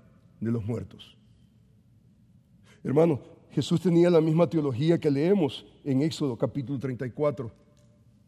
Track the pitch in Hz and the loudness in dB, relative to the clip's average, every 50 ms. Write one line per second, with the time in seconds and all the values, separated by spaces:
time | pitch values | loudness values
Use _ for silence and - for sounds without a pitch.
0 | _ _ _ _ _ _ _ - 104 113 117 117 95 107 120 104 92 87 - - | _ _ _ _ _ _ _ -8 -4 -4 -4 -4 -4 -6 -6 -8 -8 -12 -16 -20
1 | - - - _ _ _ _ _ _ _ _ _ _ _ _ _ _ _ _ _ | -20 -20 -20 _ _ _ _ _ _ _ _ _ _ _ _ _ _ _ _ _
2 | _ _ _ _ _ _ _ _ _ _ _ _ _ - - _ - - 127 151 | _ _ _ _ _ _ _ _ _ _ _ _ _ -20 -20 _ -6 0 2 4
3 | 165 170 147 113 - - - - _ _ - - 135 - 170 160 - 185 170 170 | 4 4 2 0 -6 -10 -20 -20 _ _ -4 -4 -2 0 0 0 0 2 4 4
4 | 175 175 175 160 156 160 156 165 175 123 - 160 147 139 123 107 147 165 170 - | 6 6 6 4 4 4 4 2 2 2 2 0 -2 -2 -2 0 0 2 2 2
5 | - 156 139 139 151 175 208 202 160 131 - - - - - _ - 147 131 131 | 2 0 0 0 2 2 2 2 0 0 -4 -6 -16 -20 -20 _ -6 -2 0 0
6 | 147 160 - - 156 139 117 110 147 127 - 143 131 107 143 127 135 135 127 110 | 0 -2 -2 -4 -4 -4 -4 -2 -4 -4 -4 -6 -8 -8 -8 -8 -8 -8 -8 -8
7 | 135 123 - - 147 147 147 143 135 113 - _ _ _ _ _ _ _ _ _ | -10 -10 -6 -4 -2 -2 -2 -4 -8 -14 -14 _ _ _ _ _ _ _ _ _
8 | _ _ _ _ _ | _ _ _ _ _